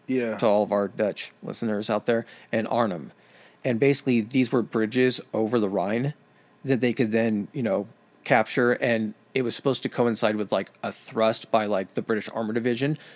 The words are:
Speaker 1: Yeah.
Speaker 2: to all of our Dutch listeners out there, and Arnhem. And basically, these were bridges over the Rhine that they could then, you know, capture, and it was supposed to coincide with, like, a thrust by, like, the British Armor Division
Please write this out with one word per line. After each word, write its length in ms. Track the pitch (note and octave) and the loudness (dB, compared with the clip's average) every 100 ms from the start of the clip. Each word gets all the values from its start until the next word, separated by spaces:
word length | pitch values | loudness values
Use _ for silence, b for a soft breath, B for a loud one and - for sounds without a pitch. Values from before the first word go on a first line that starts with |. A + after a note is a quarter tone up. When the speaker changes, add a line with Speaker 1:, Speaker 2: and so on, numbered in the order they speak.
| - | -4
Speaker 1:
Yeah. 300 | B2+ A#2 G#2 | -2 -2 0
Speaker 2:
to 80 | A2+ | 2
all 160 | G#2 | 4
of 100 | G2+ | 4
our 160 | G2+ G2 | 0 0
Dutch 440 | - G#2 F2+ - - | -2 -2 -2 -10 -12
listeners 480 | A2+ G#2 A2+ G#2 G#2 | -12 -6 -4 -4 -2
out 160 | G#2 - | -2 0
there, 200 | A#2 - B B | -2 -2 B B
and 140 | A2+ A2+ | -4 0
Arnhem. 440 | A#2+ A2+ F2 C2+ - b b b b | 0 0 -2 -8 -16 b b b b
And 160 | C3+ A2+ | -4 2
basically, 400 | C#3 C#3 - A#2+ | 2 2 2 0
these 320 | G#2+ C3 B2 | 2 0 2
were 100 | B2+ | 0
bridges 580 | G#2+ A2+ G#2+ B2+ B2+ B2 - | 0 -2 0 2 2 0 -4
over 240 | A2 A2 A#2+ | -2 0 0
the 100 | G#2 | 0
Rhine 460 | G2 F#2 A#2 C#3 - _ b b _ | 0 -2 -2 -4 -6 _ b b _
that 160 | C3 B2+ | -2 0
they 120 | B2 | 2
could 180 | A2+ A2+ | 0 0
then, 360 | A2+ A2+ G#2+ G2 | 2 2 0 -2
you 100 | D3 | -4
know, 260 | A2+ G2 G2+ - _ _ | -2 -2 -2 -12 _ _
capture, 480 | - B2 A2 - A#2+ | 2 2 2 2 2
and 420 | B2 B2+ A2+ A2 - _ | 2 0 0 -2 -8 _
it 80 | C3+ | -4
was 120 | A#2+ | -2
supposed 280 | - C#3 B2 | -2 -2 -2
to 60 | C3+ | -2
coincide 480 | - A#2+ A2 G#2+ G#2+ | 0 0 2 0 0
with, 140 | G2 | -2
like, 180 | G2 G2 - | -2 -4 -8
a 80 | G#2+ | -10
thrust 580 | - - A#2+ A2 A2+ - | -10 -8 0 2 0 0
by, 160 | A2+ G#2 | 0 2
like, 280 | G2 F#2+ | 0 -2
the 80 | - | -4
British 260 | A2 G#2+ - | -2 -2 -2
Armor 220 | A#2 A2 | -4 -2
Division 440 | A#2 A#2+ A#2+ C#3 D#3 B | 0 0 0 0 -2 B